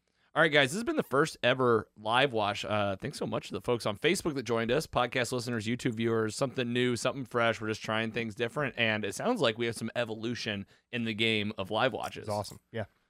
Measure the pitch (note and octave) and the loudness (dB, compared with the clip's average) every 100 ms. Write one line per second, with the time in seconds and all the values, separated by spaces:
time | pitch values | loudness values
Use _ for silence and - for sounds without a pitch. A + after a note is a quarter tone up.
0 | _ _ _ D3 E3 D3 C3+ F#3 A#3+ D4+ | _ _ _ 2 4 6 4 2 -2 -2
1 | - C3+ D#3+ - B2 C3 B2 A2 - - | 2 2 2 2 2 4 4 4 2 -8
2 | G#2+ B2 C#3 A2+ G2+ G2+ - G#2 G2+ F#2+ | 0 2 2 2 0 -2 -2 0 0 -2
3 | - - B2 A#2 - - - A#2+ A2+ G#2 | -6 -6 -4 -6 -6 -6 -2 0 0 0
4 | D#3 F#3+ F3 C#3 A#2 A2+ A2+ C3+ D#3+ C3 | 2 2 0 -2 0 0 2 0 0 0
5 | B2 B2+ A#2 B2+ A2+ A#2 G#2+ A#2+ C3 A2 | 0 0 0 -2 -2 -4 -2 -2 -2 0
6 | A2+ A2+ A2 - C3+ B2 A#2+ B2 B2 A#2+ | 0 2 0 0 -2 -2 -2 0 0 0
7 | C3 B2+ B2+ B2 A#2 A2 A2 G#2+ - A2 | -2 -4 -4 0 2 2 -2 -4 -2 -2
8 | A2+ A#2 A2+ G#2 A#2 D3 C3+ - A2+ G#2+ | -2 -2 -4 -2 -4 -2 -4 0 0 2
9 | G2+ - F3+ B3 B2+ A2 A#2+ A2 A2+ A#2+ | -2 -2 -2 2 2 2 -2 -2 -4 -2
10 | A2+ A2 A#2 A#2 A2+ G2+ G2 _ _ B2 | -4 -4 -6 -4 -4 -4 -6 _ _ -4
11 | A2+ G#2+ A2+ G#2+ G#2 G#2 F2+ A2 B2+ G#2 | -2 2 2 2 0 -4 -2 2 2 0
12 | C2+ - G2+ G#2 G2 - _ A2+ G2+ _ | -6 -6 -4 -2 -4 -10 _ -8 -8 _
13 | _ | _